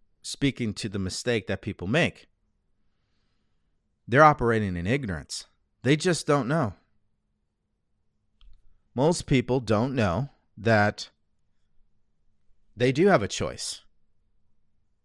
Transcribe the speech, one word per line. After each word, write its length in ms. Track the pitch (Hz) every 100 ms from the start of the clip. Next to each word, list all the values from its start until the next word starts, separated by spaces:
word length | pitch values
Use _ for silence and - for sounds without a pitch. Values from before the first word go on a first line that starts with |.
| _ _
speaking 540 | - - 139 - 117
to 140 | - 110
the 100 | 98
mistake 480 | 92 - 123 117 -
that 160 | 95
people 240 | - - 87
make. 400 | 143 156 - - _ _ _ _ _ _ _ _ _ _ _ _ _ _ _ _ _ -
They're 160 | 123
operating 520 | 156 143 117 113 101 87
in 100 | 87
ignorance. 600 | 143 123 82 - - - _ _ _
They 100 | 123
just 320 | 151 180 165 -
don't 220 | 143 120
know. 260 | 165 120 - _ _ _ _ _ _ _ _ _ _ _ _ _ _ _ _ - - - - _ 117
Most 300 | 151 175 -
people 340 | 135 117 131
don't 340 | 110 107 131
know 360 | 131 104 85 139 - _ -
that 540 | 107 110 104 - - _ _ _ _ _ _ _ _ _ _ _ _ _ _ _ _
they 180 | - 123
do 160 | 135 202
have 140 | 165
a 60 | 98
choice. 540 | - 73 - - - - _ _ _ _ _ _ _ _ _ _ _